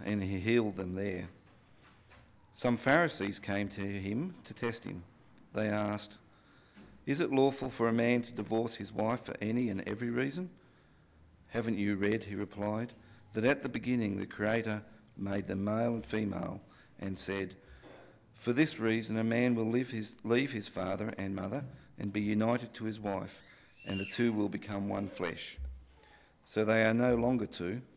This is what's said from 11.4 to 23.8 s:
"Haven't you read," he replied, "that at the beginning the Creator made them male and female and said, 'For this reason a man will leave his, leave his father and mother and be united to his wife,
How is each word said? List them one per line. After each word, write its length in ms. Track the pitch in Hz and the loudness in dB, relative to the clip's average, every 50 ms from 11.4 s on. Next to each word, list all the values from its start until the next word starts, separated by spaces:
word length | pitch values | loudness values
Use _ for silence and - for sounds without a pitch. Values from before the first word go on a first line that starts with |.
| - - | -14 -6
"Haven't 280 | - 117 110 113 110 101 | -4 -2 0 0 0 2
you 180 | 101 101 104 | 2 2 2
read," 280 | 95 101 101 110 113 101 | 2 2 2 2 2 0
he 100 | 98 101 | -4 -4
replied, 580 | 98 104 92 - 101 101 107 107 - 120 120 - - - - - - - - - | -4 -4 -4 -4 -4 -2 -2 -2 -2 -4 -6 -8 -14 -20 -20 -20 -20 -20 -8 -2
"that 120 | 110 110 | 2 4
at 160 | 127 143 135 | 4 4 2
the 80 | - 127 | 0 -4
beginning 480 | 117 120 107 120 127 120 113 101 98 98 | -4 -4 -2 0 2 2 2 2 0 -2
the 80 | 95 | -4
Creator 560 | - - - 107 107 110 117 113 113 107 107 104 - - - - - - - | -6 -4 -2 0 2 2 2 0 0 -4 -4 -6 -10 -16 -20 -20 -18 -10 -6
made 300 | 98 98 98 104 95 - | -4 -2 -2 -2 -2 -2
them 180 | 98 95 98 | -2 -2 0
male 300 | 104 107 113 117 120 117 | 0 0 2 2 0 0
and 100 | 113 107 | -2 -4
female 560 | - - 110 110 101 95 90 - - 90 98 - - - - - - - - | -4 -2 -2 0 0 -2 -2 -4 -6 -6 -8 -12 -18 -20 -20 -20 -20 -14 -8
and 180 | - 98 95 - | -6 -6 -6 -4
said, 340 | - - 98 98 95 92 95 - - - - - - - - - - - - - - - - | -4 -2 -2 -2 -2 -4 -8 -12 -20 -20 -20 -20 -20 -20 -20 -20 -20 -20 -20 -20 -20 -20 -20
'For 180 | - - 123 120 | -4 -2 2 4
this 260 | 131 160 151 - - | 4 4 4 2 2
reason 380 | 110 113 113 117 110 110 110 113 | 2 2 2 2 2 0 0 0
a 60 | 113 | 2
man 300 | 113 113 117 123 127 120 | 2 4 4 4 4 4
will 160 | 117 113 110 | 2 2 2
leave 220 | 113 127 131 123 | 2 0 0 0
his, 240 | 123 113 107 - - - - | -4 -6 -6 -8 -10 -6 0
leave 260 | 110 117 127 139 135 | 2 4 4 4 2
his 200 | 127 107 101 - | -2 -4 -6 -6
father 440 | - 98 92 95 95 101 107 110 - - | -6 -4 -2 -2 -2 -2 -2 -4 -4 -4
and 180 | 98 98 98 | -4 -4 -2
mother 300 | 95 95 98 113 143 139 127 - - - - - - | -4 -4 -4 -4 -4 -6 -8 -12 -14 -20 -16 -10 -6
and 160 | - 104 98 | -4 -2 0
be 80 | 107 | 0
united 520 | 104 104 107 107 110 113 120 120 123 113 - | 2 2 4 4 4 4 2 2 0 -6 -10
to 100 | - 113 | -6 -6
his 160 | 110 104 110 | -6 -4 -4
wife, 400 | 107 101 98 95 101 101 - - - - - - - - - - | -2 -2 -2 -2 -4 -6 -10 -16 -20 -20 -20 -20 -20 -20 -20 -12